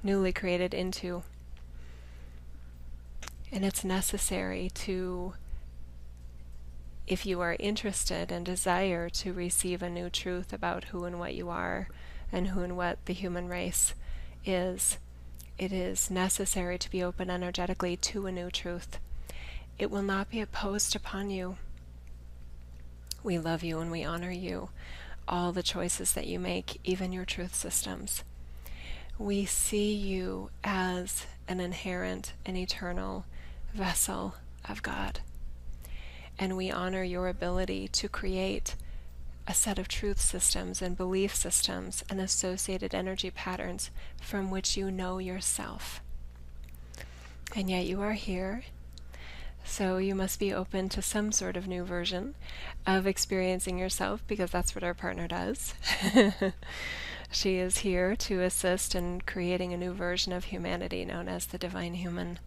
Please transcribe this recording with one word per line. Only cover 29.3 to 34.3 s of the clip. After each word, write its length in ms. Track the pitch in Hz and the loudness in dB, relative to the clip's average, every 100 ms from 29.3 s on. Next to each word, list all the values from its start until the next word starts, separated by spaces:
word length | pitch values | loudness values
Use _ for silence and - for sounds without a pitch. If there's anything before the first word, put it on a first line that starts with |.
| 202 196 | 2 2
see 460 | - - 208 208 | 2 4 4 4
you 580 | 208 202 185 185 190 - - | 2 2 0 0 -2 -6 -4
as 640 | 202 190 185 180 185 - - - - | 0 2 2 0 0 -2 -4 -8 -4
an 100 | 185 | -2
inherent 760 | 180 180 190 180 185 185 190 - - | 0 -2 -2 -2 -2 -2 -4 -6 -2
and 100 | 185 | -2
eternal 680 | 185 - 180 180 190 190 - - - - - | 0 -2 0 0 0 -4 -4 -6 -8 -4 -4
vessel 600 | 214 185 - - 190 190 | 0 2 4 2 2 -4